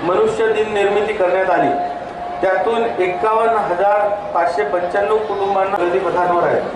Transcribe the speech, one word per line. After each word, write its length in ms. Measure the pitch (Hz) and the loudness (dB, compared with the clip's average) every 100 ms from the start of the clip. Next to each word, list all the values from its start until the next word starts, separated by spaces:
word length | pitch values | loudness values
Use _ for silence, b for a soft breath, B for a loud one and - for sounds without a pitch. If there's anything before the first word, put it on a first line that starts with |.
मनुष्य 500 | 165 190 220 220 220 | 0 2 2 2 0
दिन 200 | 208 214 | 0 0
निर्मिती 400 | 208 196 208 208 | 0 2 2 0
करण्यात 360 | 214 180 185 190 | 0 0 2 2
आली. 200 | 170 - - - - - - - - | 2 2 0 -4 -6 -10 -10 -8 -4
त्यातून 420 | 190 190 226 226 226 - | 0 0 0 0 -2 0
एक्कावन्न 540 | 185 180 220 220 226 226 | -2 0 0 2 2 0
हजार 540 | - 175 202 208 208 202 - 180 | 0 2 2 2 0 -2 -4 -2
पाचशे 280 | 170 208 | 0 0
पंच्याण्णव 540 | 208 175 175 196 202 214 | -2 -2 -2 -2 0 0
कुटुंबांना 580 | - 202 196 196 190 202 | 0 -2 0 0 0 0
प्रगतीपथावर 680 | 175 185 175 170 180 175 | 0 0 0 0 2 2
आहे. 180 | 151 - - | 2 0 -2